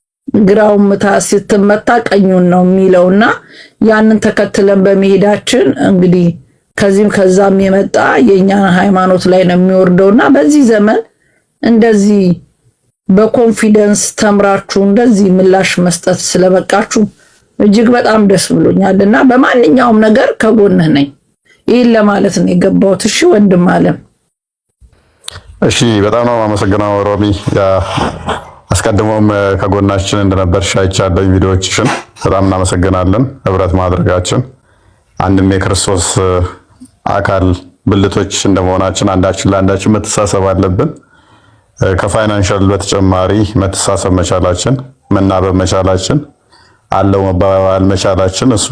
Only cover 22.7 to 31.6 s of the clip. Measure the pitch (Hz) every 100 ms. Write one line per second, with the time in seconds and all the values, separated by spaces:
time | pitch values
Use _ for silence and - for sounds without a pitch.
22.7 | 180 196 185 214 - 359 208 202 180 180
23.7 | 175 175 - - _ _ _ _ _ _
24.7 | _ - _ _ _ - - - - 117
25.7 | - 120 104 104 113 120 117 104 101 104
26.7 | 104 104 101 101 101 104 98 - 101 95
27.7 | 95 92 - - - - - - - _
28.7 | - 117 104 107 110 107 101 98 92 101
29.7 | 101 98 98 95 104 98 95 92 95 92
30.7 | 98 95 - 95 95 95 95 95 95